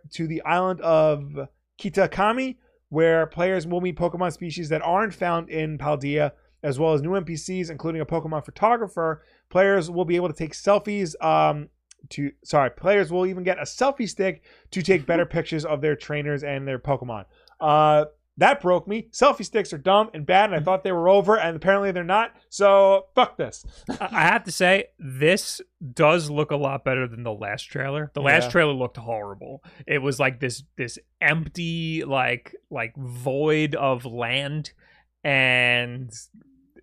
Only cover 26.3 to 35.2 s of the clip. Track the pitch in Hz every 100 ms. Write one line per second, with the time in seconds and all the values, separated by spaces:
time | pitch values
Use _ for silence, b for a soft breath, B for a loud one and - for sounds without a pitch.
26.3 | 147 151 143 139 139 135 131 127 113 117
27.3 | 107 104 107 - 139 135 143 151 - 139
28.3 | 143 120 175 151 135 123 - 113 110 101
29.3 | 98 - - B B - 139 135 135 135
30.3 | 123 127 117 - - 123 - _ - -
31.3 | 160 156 - 170 165 160 160 139 135 127
32.3 | 120 - - - 139 117 139 127 123 131
33.3 | 135 156 151 151 147 139 127 123 117 117
34.3 | 127 139 151 151 _ b b b _